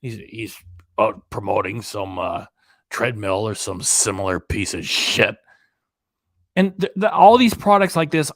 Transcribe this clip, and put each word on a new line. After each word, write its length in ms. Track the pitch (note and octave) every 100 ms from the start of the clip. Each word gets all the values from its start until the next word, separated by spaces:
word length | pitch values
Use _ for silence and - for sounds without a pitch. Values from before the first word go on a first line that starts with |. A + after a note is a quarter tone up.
He's, 140 | C3+ A2+ -
he's 280 | A2 G#2+ - - - _ -
out 300 | A2 - _
promoting 520 | - G2+ G2 F#2+ A2
some, 360 | G#2 G#2 F#2+ F#2
uh, 280 | F2 E2+ E2+ _ _ _ _
treadmill 560 | - A#2 A#2 G2+ F#2+ A2
or 60 |
some 280 | G2+ - F#2
similar 560 | - - - F#2+ F#2+ F2+
piece 340 | - - G2
of 120 | F#2 -
shit. 500 | - - - - - _ _ _ _ _ _ _ _ _ _ _
And 240 | - F#3+ F#3
th-, 120 | F#3 -
the, 160 | G#3
all 240 | E3+ F#3 A#3
these 180 | B3
products 420 | - - G3+ G3 -
like 140 | D#3+
this 200 | D#3+ D3+